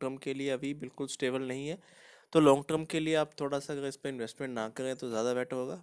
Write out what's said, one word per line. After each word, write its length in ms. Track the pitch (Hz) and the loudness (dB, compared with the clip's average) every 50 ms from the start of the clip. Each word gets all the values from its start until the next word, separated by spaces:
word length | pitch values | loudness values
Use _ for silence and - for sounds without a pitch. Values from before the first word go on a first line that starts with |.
टर्म 160 | 139 131 135 135 | -6 -6 -6 -6
के 160 | - 143 135 | -6 -6 -6
लिए 160 | 135 139 139 | -4 -2 -2
अभी 220 | 131 123 139 139 147 | -2 -2 -2 -4 -6
बिल्कुल 300 | 147 143 127 - - 143 131 | -6 -8 -10 -8 -8 -8 -8
स्टेबल 340 | - - 139 127 127 131 135 | -4 -2 -2 0 0 -2 -2
नहीं 260 | 127 127 135 139 147 | -4 -6 -6 -6 -6
है, 100 | 165 - - - - - - - - - - _ - | -8 -8 -10 -18 -20 -20 -20 -20 -20 -20 -6 _ 6
तो 80 | 160 | 8
लॉन्ग 240 | 156 147 135 139 139 - | 10 10 10 8 6 2
टर्म 160 | 160 156 160 | -2 -2 -2
के 160 | 156 - 160 | -2 -2 -2
लिए 140 | 156 156 160 | 0 2 2
आप 140 | 156 151 151 - - | 2 2 0 -2 -4
थोड़ा 180 | 147 139 139 139 | -4 -2 -2 -2
सा 140 | 139 - 151 | -4 -4 -6
अगर 140 | 139 139 139 | -4 -4 -6
इस 80 | 135 | -6
पर 120 | - - 143 | -6 -6 -6
इन्वेस्टमेंट 460 | 135 123 117 113 - - 143 131 127 | -6 -6 -6 -8 -8 -8 -8 -6 -4
ना 140 | 117 110 113 | -4 -4 -4
करें 240 | 113 - 131 131 131 | -4 -4 -4 -4 -4
तो 120 | 123 127 123 | -4 -4 -2
ज़्यादा 260 | 117 110 113 123 123 | 0 0 2 2 2
बेटर 220 | 123 127 123 131 | 0 -2 -2 -4
होगा। 180 | 127 127 135 165 185 | -4 -4 -6 -8 -10